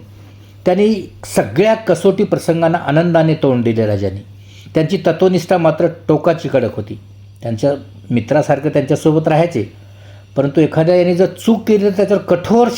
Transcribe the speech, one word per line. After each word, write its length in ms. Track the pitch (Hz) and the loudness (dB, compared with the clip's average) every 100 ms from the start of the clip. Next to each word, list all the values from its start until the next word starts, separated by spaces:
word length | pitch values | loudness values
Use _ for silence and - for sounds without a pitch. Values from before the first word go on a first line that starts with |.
| - - - - - - - | -12 -20 -20 -20 -20 -6 -2
त्यांनी 460 | 185 214 208 160 - - - | 2 2 0 -6 -16 -6 -2
सगळ्या 380 | 120 117 214 | -2 0 2
कसोटी 500 | 220 - 165 196 190 | 0 0 0 2 0
प्रसंगांना 540 | 208 156 - 165 165 170 | 0 -2 -2 0 0 0
आनंदाने 560 | 143 147 175 165 160 | 0 0 2 2 2
तोंड 300 | 151 143 123 | 2 2 2
दिले 220 | 117 113 110 | 0 0 0
राजांनी. 340 | 104 98 98 - - - - - | 0 -2 -6 -16 -20 -20 -20 -6
त्यांची 220 | - 156 190 | -2 0 0
तत्वनिष्ठा 640 | 175 160 185 185 - 185 | -2 2 2 2 0 0
मात्र 280 | 160 156 170 - - | 2 0 -2 -4 -2
टोकाची 400 | 151 175 165 143 | 0 0 -2 -2
कडक 260 | 135 113 | -2 -2
होती. 260 | - 107 113 - - - - | -6 -12 -12 -18 -20 -20 -14
त्यांच्या 280 | 117 110 139 143 - - - | -8 -2 -2 -2 -8 -20 -4
मित्रासारखं 580 | 120 107 143 143 139 147 | -4 0 0 0 0 0
त्यांच्यासोबत 600 | 147 135 147 160 156 160 | -2 -2 0 2 0 0
राहायचे, 440 | 156 170 147 95 - - - - - - - | 0 0 -2 -6 -10 -20 -20 -20 -20 -12 -4
परंतु 240 | 143 151 | -2 2
एखाद्या 360 | 151 156 165 180 | 0 2 2 2
याने 180 | 175 | 2
जर 120 | 175 185 | 2 0
चूक 420 | - - 220 - | 0 0 0 2
केली 160 | 208 | 0
तर 60 | 202 | 2
त्याच्यावर 320 | 190 190 202 | 0 0 0
कठोर 460 | - 175 - 226 240 | 0 -2 2 2 2